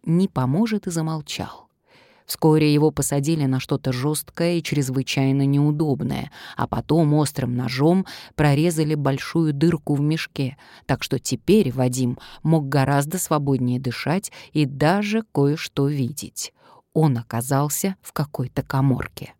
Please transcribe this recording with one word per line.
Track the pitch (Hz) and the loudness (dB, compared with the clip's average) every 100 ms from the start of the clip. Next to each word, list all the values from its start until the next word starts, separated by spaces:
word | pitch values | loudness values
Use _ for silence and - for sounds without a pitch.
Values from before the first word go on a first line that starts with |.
не | - 170 190 | 0 2 2
поможет, | - 127 151 226 214 190 | 0 0 2 0 -2 -4
и | |
замолчал. | 165 160 156 151 - - - _ _ _ _ _ _ - | -4 -4 -6 -8 -10 -10 -12 _ _ _ _ _ _ -14
Вскоре | - 160 156 151 | 0 4 4 6
его | 147 151 | 4 4
посадили | 147 139 143 139 160 135 | 2 -2 -2 0 0 0
на | 131 | 0
что-то | - 143 135 | -2 -4 -2
жёсткое | 123 143 151 - - 170 175 | -2 -2 -4 -6 -4 -2 0
и | |
чрезвычайно | 151 147 131 131 127 - 135 135 139 | -2 -2 -2 -2 -2 0 2 2 2
неудобное, | 143 147 151 156 139 - - - - - - | 4 2 2 0 0 -2 -4 -8 -14 -20 -6
а | - | -4
потом | - - 156 151 | -4 0 2 4
острым | 151 143 - 123 123 | 4 0 -2 -4 -4
ножом | 123 127 151 185 185 - - | -4 0 2 2 0 -10 -16
прорезали | - 147 139 170 160 151 | 0 2 4 2 2 0
большую | 151 139 135 - 165 160 | 0 0 -2 -2 0 0
дырку | 143 165 165 - | 2 2 2 -2
в | 143 | 0
мешке, | 147 160 - - 131 135 - - | 0 -2 -4 -4 -6 -6 -20 -20
так | - 131 | -4 -4
что | - 131 | -2 -4
теперь | - 127 - 214 147 | -4 -6 4 4 4
Вадим | 127 127 127 123 117 - - | 0 -2 0 -2 -4 -12 -6
мог | 151 160 139 | 2 2 2
гораздо | 143 135 143 143 185 | 0 2 2 0 -4
свободнее | - 151 139 135 123 123 | -2 -2 0 0 0 -2
дышать | 131 - 135 180 - - - | -4 -6 -2 -4 -4 -16 -6
и | 151 143 | -2 -2
даже | 139 147 196 208 220 214 | 0 2 2 0 -2 -2
кое-что | - 139 156 - - 139 | 0 2 0 -4 -2 0
видеть. | 147 120 151 - - - _ _ - _ | 0 -4 -4 -12 -12 -14 _ _ -20 _
Он | - 156 117 | 0 2 2
оказался | - 113 127 135 147 - 196 190 | -2 -6 -2 0 0 -2 -4 -6
в | - | -12
какой-то | - 147 - 127 - | -8 -6 -4 -6 -6
каморке. | - 135 139 127 - - - - | -4 0 2 2 -4 -10 -18 -18